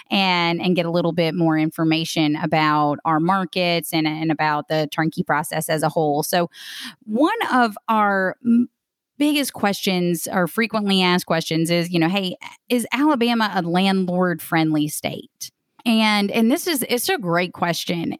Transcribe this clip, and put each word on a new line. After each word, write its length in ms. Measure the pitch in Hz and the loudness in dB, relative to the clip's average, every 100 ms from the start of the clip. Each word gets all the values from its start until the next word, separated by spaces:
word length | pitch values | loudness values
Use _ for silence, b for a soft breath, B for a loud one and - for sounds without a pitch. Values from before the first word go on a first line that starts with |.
| - | -4
and, 500 | 196 190 175 170 170 | -2 0 2 0 0
and 140 | 175 180 | 0 0
get 100 | 170 | 0
a 60 | |
little 220 | 170 170 | 0 0
bit 200 | 170 165 | 0 0
more 240 | 151 165 156 | 2 2 2
information 800 | 156 - 160 160 160 - 151 151 | 0 0 0 0 0 0 0 0
about 640 | 160 160 156 151 147 147 160 | 0 2 2 2 2 0 0
our 140 | 156 | 0
markets 720 | 165 196 185 190 175 170 165 | 2 0 -2 -2 0 0 -2
and, 160 | 160 156 | -2 -2
and 240 | 156 160 | -2 -2
about 360 | 156 156 147 - | 0 0 -2 -2
the 200 | 156 151 | -2 -2
turnkey 320 | - 160 160 | -2 -2 -2
process 440 | - 147 156 156 156 | -2 -2 -2 -6 -4
as 140 | 156 | -2
a 80 | 156 | 0
whole. 320 | 170 151 147 | 0 0 0
So 300 | - 180 175 B B B 247 B - | 0 0 -2 B B B -16 B -4
one 360 | 214 330 466 - | 2 2 2 0
of 240 | 254 233 202 - | 2 0 -2 -2
our 480 | 220 208 196 185 - 233 | 0 2 2 0 -2 2
m-, 240 | 233 240 _ _ _ _ - | 2 2 _ _ _ _ -2
biggest 360 | 294 294 269 | 0 2 -2
questions 720 | - 202 196 - 185 175 170 - | -2 -2 -2 -2 0 0 0 -2
or 160 | 190 175 | -2 -2
frequently 560 | - 226 220 202 196 | 0 -2 -2 0 2
asked 240 | 180 180 - | 4 2 0
questions 460 | 160 - 160 165 | -2 0 0 2
is, 180 | 175 170 | 0 0
you 80 | 175 | 0
know, 120 | 160 | 2
"Hey, 260 | 202 185 - B B - | 0 -2 -6 B B -4
is 180 | 240 220 | -2 -2
Alabama 580 | 240 302 277 233 233 214 190 | 0 2 2 2 2 0 -2
a 60 | |
landlord-friendly 1300 | 170 175 196 190 180 180 180 165 - 165 156 156 151 | 0 2 2 2 0 0 0 -2 -2 0 2 2 0
state?" 600 | - - - - _ - - _ - 233 | -4 -6 -8 -12 _ -18 -18 _ -6 0
And, 440 | 220 214 208 202 | 2 4 2 0
and 180 | - 226 | 2 2
this 160 | 330 359 | 2 0
is, 180 | 285 - | -4 -2
it's 200 | 240 - | -2 0
a 80 | 370 | -2
great 340 | 180 170 180 | 0 0 0
question. 640 | - 175 170 - 175 - - | -2 -4 -2 -4 -4 -4 -4